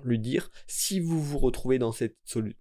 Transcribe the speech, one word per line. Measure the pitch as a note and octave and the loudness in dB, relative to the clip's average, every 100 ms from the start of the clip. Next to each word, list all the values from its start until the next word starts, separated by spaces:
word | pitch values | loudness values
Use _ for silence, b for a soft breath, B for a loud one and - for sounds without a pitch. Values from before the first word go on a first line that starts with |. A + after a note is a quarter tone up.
| B2 | 0
lui | A2+ | 0
dire, | A2+ D#3+ - b b | 0 -2 -2 b b
si | - - F#3+ | -4 -2 0
vous | E3 E3 | 0 0
vous | D3 C#3+ | 0 4
retrouvez | C3 A2+ B2+ C3 | 4 4 2 2
dans | A#2 | 2
cette | A2+ A2+ - | 0 -4 -4
solu-, | - A#2 G#2+ - | -6 -4 -4 -6